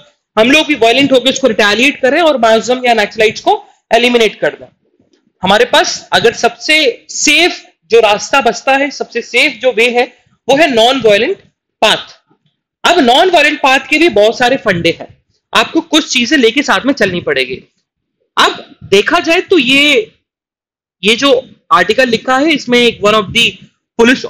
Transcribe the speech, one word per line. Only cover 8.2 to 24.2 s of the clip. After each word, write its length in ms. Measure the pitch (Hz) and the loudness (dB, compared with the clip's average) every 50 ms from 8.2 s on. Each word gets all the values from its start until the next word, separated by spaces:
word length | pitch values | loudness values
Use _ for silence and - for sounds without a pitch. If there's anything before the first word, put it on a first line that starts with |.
| - - - 277 | -4 -2 -2 0
बचता 360 | 226 233 208 - - - 269 | 0 0 -2 -2 -2 -2 -2
है, 140 | 269 277 285 | 0 -2 -4
सबसे 320 | - - 226 - - 233 220 | -6 -10 -12 -10 -10 -10 -10
safe 360 | - - 247 277 302 240 214 - | -4 -2 0 0 0 -2 -2 -2
जो 100 | 254 226 | -2 0
वे 160 | 202 233 247 | 2 0 0
है, 220 | 233 240 254 247 _ _ _ _ _ _ - - | 2 0 -2 -2 _ _ _ _ _ _ -2 -2
वो 80 | 262 | 2
है 140 | 277 330 311 247 | 2 2 2 2
नॉन 280 | 220 220 247 269 269 220 | 2 2 2 2 2 2
वायलेंट 320 | 214 202 202 226 330 392 - - _ _ _ _ _ _ - - | 2 2 2 0 -2 -4 -8 -10 _ _ _ _ _ _ -2 0
path। 320 | 214 185 - - - - _ _ _ _ _ _ _ _ _ _ _ _ _ - | 0 0 -2 -6 -14 -20 _ _ _ _ _ _ _ _ _ _ _ _ _ -2
अब 140 | 240 349 349 | 0 0 2
नॉन 320 | 277 233 247 294 370 370 | 2 2 4 2 2 2
वायलेंट 300 | 349 320 285 302 302 - - | 2 2 2 2 -2 -2 0
path 260 | 269 262 269 277 - | 0 0 0 -2 -2
के 80 | 302 294 | -2 0
भी 100 | 330 349 | 0 2
बहुत 300 | 208 202 208 220 220 - | 2 2 2 2 2 0
सारे 180 | 254 240 262 | 0 0 0
फंडे 400 | 262 - 220 185 170 160 165 156 - | -2 -2 -2 -4 -2 -2 -4 -4 -4
हैं, 160 | 131 - - _ _ _ _ _ _ - - | -10 -20 -20 _ _ _ _ _ _ -6 -2
आपको 280 | 202 226 - - 320 | -2 -2 0 -2 -4
कुछ 320 | 320 - - 311 302 - - | -4 0 -2 -2 -2 -2 -4
चीजें 240 | 254 240 220 311 | -4 -2 0 0
लेके 260 | 294 233 226 220 285 - | 2 2 2 0 0 -2
साथ 240 | - 214 190 190 | -2 -2 -2 -2
में 60 | 262 285 | -4 -2
चलनी 260 | - 220 190 175 175 | -2 -2 -2 -4 -4
पड़ेगी। 420 | - 165 143 131 131 123 127 - - _ _ _ _ _ _ _ _ _ _ _ _ _ - | -4 -4 -2 -2 -4 -4 -6 -14 -16 _ _ _ _ _ _ _ _ _ _ _ _ _ -4
अब 400 | - 269 359 359 - - - - _ - | -2 -2 -2 -2 -6 -16 -20 -20 _ -6
देखा 340 | - 196 196 214 - 302 349 | 0 0 0 2 2 -2 -2
जाए 200 | - 311 330 370 | 0 0 -2 -2
तो 180 | 349 - 403 330 | 0 0 0 0
ये, 540 | 247 240 269 277 285 294 285 233 - - _ _ _ _ _ _ _ _ _ _ _ _ _ _ _ _ _ - 175 | 2 2 2 2 2 2 0 0 -2 -4 _ _ _ _ _ _ _ _ _ _ _ _ _ _ _ _ _ -6 -2
ये 140 | 202 233 | -2 0
जो 320 | 214 269 285 262 254 - - - _ _ - 160 | 2 2 0 0 0 -4 -10 -20 _ _ 0 0
article 360 | 175 180 185 220 247 262 254 | 0 2 0 0 0 0 0
लिखा 300 | 226 220 - 262 262 262 | 0 -4 -2 -2 -2 0
है 140 | 285 330 302 | 0 0 -2
इसमें 260 | 269 - 247 240 240 | -2 -2 -2 0 2
एक 220 | 240 233 202 175 | 2 0 -2 0
one 140 | 190 208 214 | -2 0 0
of 140 | 220 202 - | 0 -2 -2
the 220 | - 226 233 214 190 - - - _ _ _ _ _ - | -2 -2 -2 -2 -4 -8 -20 -20 _ _ _ _ _ 0
police 260 | 226 240 262 247 | 2 2 2 0